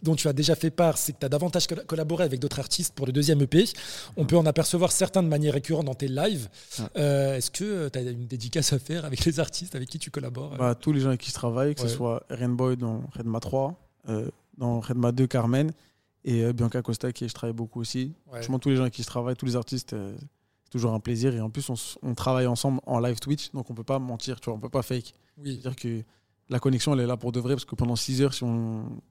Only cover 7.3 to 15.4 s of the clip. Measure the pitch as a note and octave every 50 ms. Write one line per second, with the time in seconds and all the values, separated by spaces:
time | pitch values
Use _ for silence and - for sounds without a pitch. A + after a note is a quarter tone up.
7.3 | C3+ C3 A#2+ - - - F3+ G#3 G#3 F#3 D#3+ C#3 - C3 B2 B2 B2 A#2 B2 A#2
8.3 | B2+ B2 A2 B2 - E3+ C#3+ - - C3+ - - D#3 E3+ D3+ D3+ C3+ A#2+ - E3+
9.3 | D#3 C3+ D#3+ - - - F3 F3+ - D3 B2+ B2+ - E3+ - - - - C3+ B2+
10.3 | B2 B2+ C3+ D3 D3 C3 B2+ B2 A#2+ A#2 - - D3+ C#3+ C3 C3+ C3 A#2+ - -
11.3 | - - - A#2+ A#2 A#2+ C3+ D3 D3 C#3+ B2 A#2 A#2 B2 A#2+ A#2+ A#2 A#2 - _
12.3 | C3 A#2+ B2 B2 B2 A#2+ C3 B2+ B2+ B2 B2 A#2 A2+ A2+ A#2+ - - - A#2+ A#2
13.3 | A2 A2+ - - - C3+ C3+ C#3 F3 - _ _ _ _ _ - A2 G#2+ A2+ -
14.3 | - _ _ _ _ - B2+ A#2+ A#2+ A#2 A2 - B2+ B2 A#2+ A#2+ A#2+ B2 C3 B2
15.3 | - C3